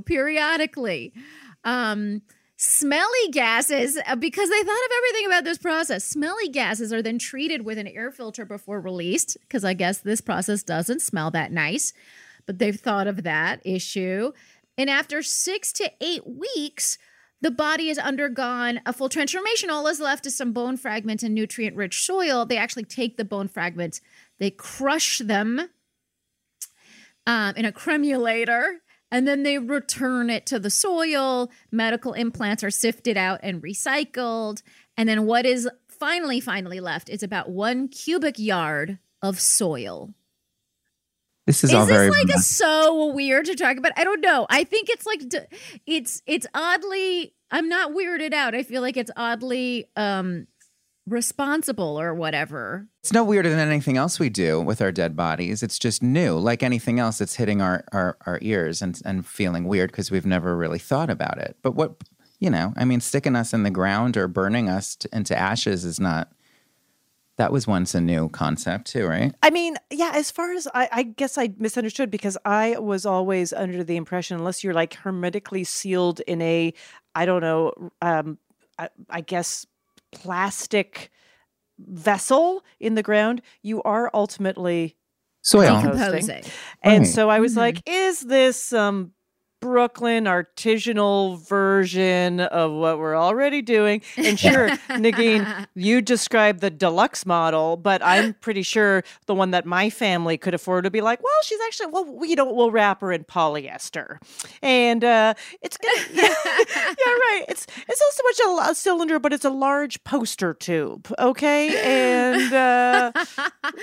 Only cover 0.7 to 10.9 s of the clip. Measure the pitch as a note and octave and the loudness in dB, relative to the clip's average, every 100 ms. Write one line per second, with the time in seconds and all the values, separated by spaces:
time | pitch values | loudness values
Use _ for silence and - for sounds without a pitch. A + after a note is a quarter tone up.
0.7 | D4+ A#3 D#3+ A#2 A3 C#4+ - B3 - A3+ | -4 -6 -6 -8 -16 -20 -20 -20 -10 -4
1.7 | B3 A3+ G#3 G#3 G#3 - _ _ - - | -2 -2 -2 -4 -6 -10 _ _ -4 0
2.7 | - C#4+ D4 G4+ B4 G#4 C#4 A#3 A3+ D4+ | 2 2 2 2 0 0 2 2 2 2
3.7 | C#4 A#3+ D4+ - B3 D4+ - G4 G#4 G4 | 0 0 -4 -4 -4 -4 -2 0 2 0
4.7 | G#4+ B4+ B4 B4 A4 G4+ F4+ D4+ E4+ F4+ | -2 0 0 0 0 2 0 0 -4 -2
5.7 | D#4+ E4 G3+ - D4+ D4+ G4+ F#4+ C4+ G#3+ | -2 -2 -4 -6 -4 -4 -4 -4 -2 -2
6.7 | G#3+ A3 A3+ A3+ A#3 - C4+ D#4 D#4 A3 | -2 -4 -4 -4 -4 -6 -6 -6 -6 -6
7.7 | A3 G3+ - A#3 C4+ A3+ A3 G3+ G3+ - | -10 -10 -10 -12 -10 -14 -12 -14 -14 -10
8.7 | G3+ F#3 F3+ F3 C4+ - - _ B3+ G3 | -8 -6 -6 -2 -2 -2 -6 _ -2 -2
9.7 | F3+ F3+ G3 G3+ G#3+ - G3 F#3+ G#3 - | 0 0 -2 -4 -4 -2 -4 -2 -4 -2
10.7 | D#3+ E3+ | -4 -2